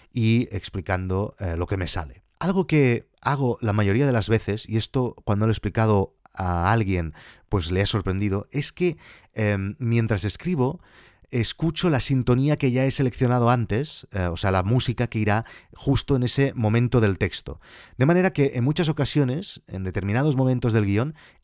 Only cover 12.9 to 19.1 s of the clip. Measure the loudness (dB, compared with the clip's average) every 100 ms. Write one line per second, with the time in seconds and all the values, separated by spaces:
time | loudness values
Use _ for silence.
12.9 | 0 -2 0 0 2 2 2 0 -4 -4
13.9 | -10 -10 -4 -4 -2 0 0 2 0 0
14.9 | -2 -4 -2 0 0 -4 -14 -20 -6 -2
15.9 | 0 0 0 0 0 0 0 0 2 2
16.9 | 4 2 2 -2 -4 -12 -16 -18 -20 -14
17.9 | 0 2 4 2 2 0 2 0 0 0
18.9 | 0 -2